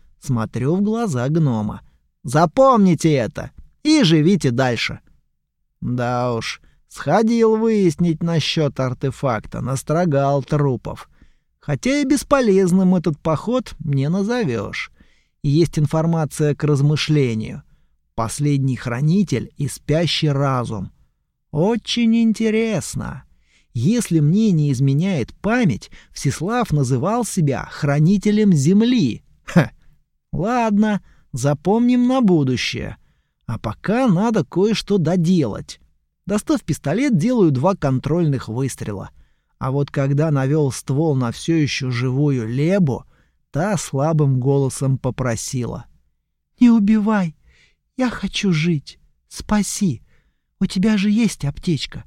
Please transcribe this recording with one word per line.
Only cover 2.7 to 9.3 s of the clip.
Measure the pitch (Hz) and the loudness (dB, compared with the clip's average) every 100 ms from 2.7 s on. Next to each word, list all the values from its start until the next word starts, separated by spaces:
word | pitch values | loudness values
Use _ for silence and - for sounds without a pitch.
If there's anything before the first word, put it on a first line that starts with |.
| 240 190 165 165 | 6 4 4 2
это | 143 104 - 117 - - _ | 0 -2 -6 -12 -14 -20 _
и | 302 311 | 2 4
живите | 185 160 151 196 139 | 4 4 4 2 2
дальше». | 120 131 113 - 117 - _ _ _ _ _ _ _ | 0 0 -2 -6 -10 -16 _ _ _ _ _ _ _
Да | 120 123 120 123 123 | -6 -4 -2 -2 -2
уж, | 113 - - - _ _ | -4 -6 -12 -18 _ _
сходил | - 139 190 226 233 226 220 | -10 0 2 2 4 4 4
выяснить | 226 214 180 151 175 156 | 2 4 2 2 0 0
насчет | 170 165 - - 147 - | 0 0 0 0 0 0
артефакта, | 131 123 139 - 139 | -4 -2 -6 -4 -2